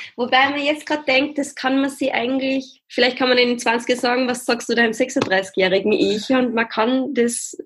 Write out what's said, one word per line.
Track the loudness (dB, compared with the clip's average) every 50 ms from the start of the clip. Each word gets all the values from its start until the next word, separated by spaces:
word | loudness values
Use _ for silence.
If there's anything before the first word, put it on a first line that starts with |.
| -10 -12 -6
wobei | -6 -2 2 4 4 4 4
man | 0 -2
jetzt | 0 -2 -2 -2 -2
grad | -4 -4 -2 0 2
denkt, | 2 2 2 0 -2 -4
das | -6 -6 -6
kann | -4 -2 0 2 2
man | 0 0
sich | -2 -2 -2 -2
eigentlich, | 0 -2 -2 -2 -2 -2 0 0 -2 -2 -4 -8 -16 _ _ -6
vielleicht | 0 2 2 2 2 2
kann | 2 2
man | 4 4
in | 4 2
den | 2 0
zwanziger | 0 0 0 0 0 -2 -2
sagen, | 0 0 0 0 0 0 -2
was | -2 -4 -2
sagst | -2 -2 -2 -2 -2
du | 0
deinem | 2 2 2
sechsunddreißigjährigen | 2 -2 -2 -2 0 -2 0 2 0 0 0 -2 0 0 2 2 2 2 2 2
Ich? | 2 2 2 2 0 -2 0 0
Und | 2 2 2 0 0
man | -2 -2 -2
kann | 0 0 0 2 2 0 -2 -2 0
das | 0 0 0 0 -4 -10 -12 -12 -14 -16